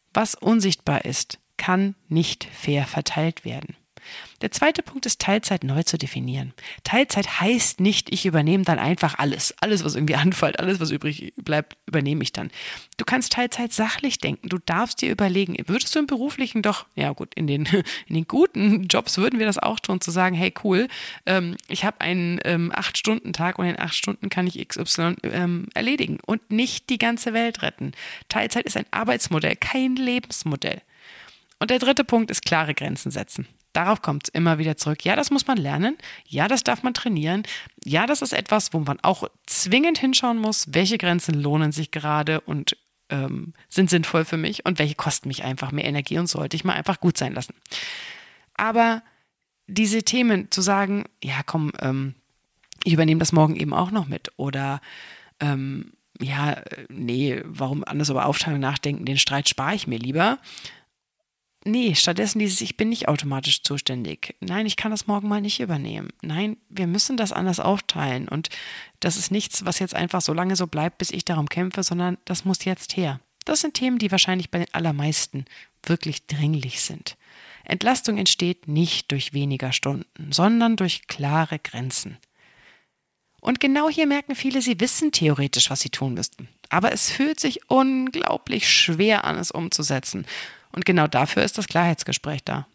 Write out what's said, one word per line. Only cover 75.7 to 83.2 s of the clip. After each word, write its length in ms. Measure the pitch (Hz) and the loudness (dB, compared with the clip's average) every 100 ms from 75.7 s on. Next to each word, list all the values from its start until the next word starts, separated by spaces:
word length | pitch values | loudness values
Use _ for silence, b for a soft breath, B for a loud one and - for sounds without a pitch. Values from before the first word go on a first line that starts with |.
| B | B
wirklich 440 | - 165 156 143 - | -2 -2 0 -8 -6
dringlich 540 | 147 151 156 127 - | -2 0 0 -2 -4
sind. 340 | - 151 - - B B B B | -4 -4 -12 -14 B B B B
Entlastung 540 | B 180 220 254 - 208 | B 0 2 2 2 2
entsteht 500 | 190 - 175 180 151 | 2 2 2 -2 0
nicht 440 | 147 170 - - | 2 2 2 -2
durch 200 | 139 - | -2 -2
weniger 400 | 143 143 131 131 | -2 -2 -2 -2
Stunden, 600 | - 135 139 - - 151 | -2 -2 -4 -8 -14 -4
sondern 420 | 139 190 233 233 220 | 4 6 6 4 4
durch 320 | 185 - - | 0 -2 -8
klare 520 | - 143 156 160 156 | -4 0 2 2 -2
Grenzen. 580 | - 120 127 - - - b b b b b b b b _ _ | -8 -8 -4 -2 -4 -8 b b b b b b b b _ _